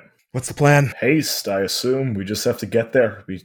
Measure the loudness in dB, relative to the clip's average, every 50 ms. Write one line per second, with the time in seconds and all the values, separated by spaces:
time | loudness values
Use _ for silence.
0 | -10 _ _ _ _ _ -8 -8 -8 -6 -2 2 4 6 6 6 4 2 -2 -2
1 | 0 2 2 2 0 -2 -4 -4 -4 -2 -2 0 -2 -2 -2 -2 0 0 0 0
2 | -2 -2 -4 -4 -4 -4 -6 -2 -2 -2 -2 -2 -4 -2 0 0 0 2 2 2
3 | 2 2 0 -6 -12 -12 -12 -12